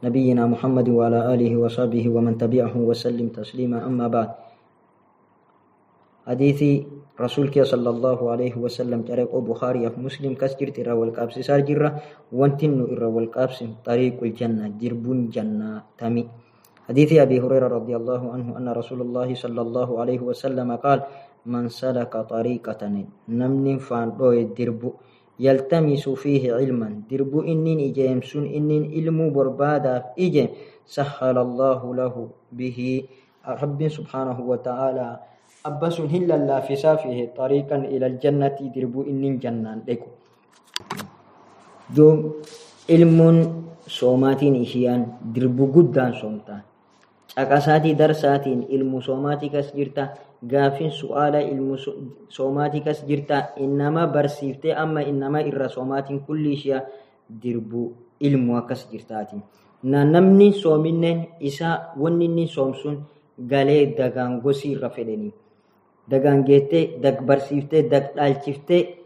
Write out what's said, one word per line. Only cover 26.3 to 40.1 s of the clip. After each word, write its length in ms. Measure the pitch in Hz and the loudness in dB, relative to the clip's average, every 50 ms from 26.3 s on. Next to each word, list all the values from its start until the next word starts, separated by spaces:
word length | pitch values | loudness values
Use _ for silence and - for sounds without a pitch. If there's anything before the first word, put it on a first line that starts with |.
| 143 135 127 127 117 | 0 2 2 0 0
ilman," 480 | 120 139 139 127 120 113 107 104 104 104 - | 0 0 0 0 -2 -4 -6 -8 -12 -10 -8
dirbu 340 | 127 135 139 139 135 156 160 | -4 -4 -4 0 -2 -2 -2
innin 400 | 165 165 160 160 160 160 156 143 | 0 -2 0 0 0 0 0 0
ijeemsun 640 | 139 - 135 135 131 131 127 127 - - 143 143 139 | -2 0 0 0 2 0 0 -4 -4 -6 -6 -6 -4
innin 480 | 151 151 151 151 151 151 151 151 - | -2 -2 0 2 2 0 0 -2 -4
ilmuu 360 | 160 165 160 160 160 160 160 139 | -4 -2 0 0 0 0 0 2
barbaadaaf 800 | 139 135 131 127 - 143 147 151 147 127 131 127 123 120 - - | 2 0 0 0 0 0 2 2 2 0 0 -2 -2 -4 -8 -4
ije, 400 | - 175 180 147 147 123 113 - - - - - _ _ _ | -2 -2 2 2 2 2 2 -2 -10 -18 -20 -20 _ _ _
"سهل 480 | - - 139 139 - - 131 131 127 | -6 -6 -6 -6 -4 -2 0 0 2
الله 460 | 127 123 127 123 120 131 135 131 117 120 123 123 123 | 2 0 -2 0 0 2 2 2 0 -2 -6 -4 -4
له 160 | 127 127 123 123 113 113 - _ _ _ - | -4 -4 -4 -6 -12 -12 -14 _ _ _ -12
به," 240 | 120 127 127 120 120 123 127 131 131 131 - - _ _ _ _ _ _ | -8 -8 -8 -6 -6 -4 -4 -4 -4 -6 -8 -18 _ _ _ _ _ _
Rabbiin 480 | - 127 120 143 147 143 143 156 156 | -10 -8 -6 -4 -6 -4 -2 -4 -4
subhaanahu 500 | 147 - 127 - - 135 131 131 123 120 123 123 | -4 -6 -14 -10 -8 -8 -6 -6 -6 -8 -4 -4
wa 80 | 127 120 | -4 -4
ta'aalaa 560 | - 123 123 127 135 131 127 127 127 120 117 - - - _ _ _ _ _ _ _ | -4 -8 -6 -2 -2 -2 -2 -4 -6 -8 -10 -14 -18 -20 _ _ _ _ _ _ _
abba 240 | 151 147 143 160 170 | -10 -8 -4 -4 -4
sun 160 | 170 - 156 147 | -4 -4 -4 -2
hin 160 | 151 180 180 170 | -2 0 0 2
lallaafisaa 720 | 160 151 143 139 139 135 127 - 139 139 - 156 156 156 | 2 2 2 2 0 -2 -2 -2 -4 0 4 4 4 4
fiihi 320 | - 135 123 123 120 117 - | 0 -4 -4 -4 -6 -6 -6
xariiqan 520 | - 131 131 139 143 143 143 147 143 131 139 | -6 -2 0 0 0 0 0 -4 -4 -4 -2
ilal 320 | 139 131 131 127 127 123 | -2 -2 -2 -2 -2 0
jannati, 480 | - 147 143 143 139 139 139 - 143 131 | 0 0 2 2 0 0 -2 -4 -10 -10
dirbu 400 | 120 131 127 120 120 131 139 143 | -6 -6 -6 -4 -4 -6 -6 -4
innin 320 | 139 135 135 139 135 123 | -4 -2 -2 -2 -2 -2
jannaan 440 | 123 123 117 113 110 110 110 113 110 - | -4 -6 -4 -4 -6 -6 -8 -12 -6 -6
dhequ. 160 | - - - - | -6 -6 -6 -14